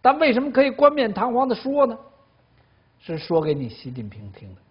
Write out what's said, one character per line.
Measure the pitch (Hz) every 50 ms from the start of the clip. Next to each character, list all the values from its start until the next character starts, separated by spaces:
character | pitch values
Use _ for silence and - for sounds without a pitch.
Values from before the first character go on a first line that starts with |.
但 | - 262 277
为 | 302 320 285 220
什 | 240
么 | 277 294
可 | 233 262 285
以 | 277
冠 | 269 - 285 285
冕 | 302 294 247 214 196
堂 | 190 185 254
皇 | 233 247 269
地 | 262 240
说 | - - 262 277 285 277
呢？ | 240 226 - - - _ _ _ _ _ _ _ _ _ _ _ _ _ _ _ _ _ _
是 | _ - 165
说 | 156 - - 170 160
给 | 151 156 147
你 | 139 131 117
习 | - - - 131
近 | 123 127 110 101
平 | - 104 101 98
听 | 95 - 110 95 92
的 | _ _ _